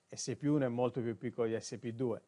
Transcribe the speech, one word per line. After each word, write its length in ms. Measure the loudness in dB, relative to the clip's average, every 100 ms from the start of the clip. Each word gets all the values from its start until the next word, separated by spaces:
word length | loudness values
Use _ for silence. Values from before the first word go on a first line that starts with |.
| _
S 280 | -10 -6 -2
P 60 |
uno 220 | 2 4 4
è 40 |
molto 320 | 2 2 2
più 160 | -2 -2
piccolo 300 | -4 0 2
di 120 | 2
S 180 | -2 -6
P 120 | -6
due, 320 | -2 0 0